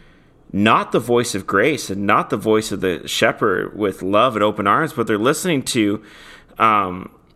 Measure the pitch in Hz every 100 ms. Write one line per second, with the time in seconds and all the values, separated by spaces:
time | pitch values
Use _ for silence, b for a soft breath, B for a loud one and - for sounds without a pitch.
0 | B B B B - 98 107 147 - 170
1 | 117 120 117 98 - 196 196 131 - 98
2 | 101 117 180 117 107 110 107 101 92 82
3 | - - 113 - 113 95 98 - 104 90
4 | 90 104 127 107 104 104 101 120 156 123
5 | 113 104 120 - 185 143 127 123 104 104
6 | B B B B B - 110 107 95 90
7 | - - _